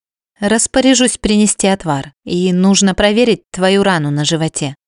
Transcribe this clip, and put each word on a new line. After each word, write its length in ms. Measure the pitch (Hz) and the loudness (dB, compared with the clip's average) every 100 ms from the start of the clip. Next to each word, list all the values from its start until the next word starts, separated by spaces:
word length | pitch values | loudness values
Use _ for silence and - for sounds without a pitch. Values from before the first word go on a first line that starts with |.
| _ _ _ _ | _ _ _ _
«Распоряжусь 800 | 208 220 - 262 262 247 247 - | -2 -2 0 0 2 2 0 -2
принести 480 | 202 208 214 - 196 | 0 2 0 0 0
отвар, 460 | 190 160 139 143 _ | 0 -2 -6 -6 _
и 280 | - 175 185 | -6 -2 0
нужно 420 | 180 190 196 196 | 2 2 2 0
проверить 480 | 180 208 208 240 180 _ | 0 0 2 2 0 _
твою 320 | - 190 196 | -2 0 2
рану 300 | 196 175 147 | 2 0 -2
на 120 | 147 | -2
животе». 520 | 147 165 160 - 143 - | -2 -2 -4 -4 -8 -10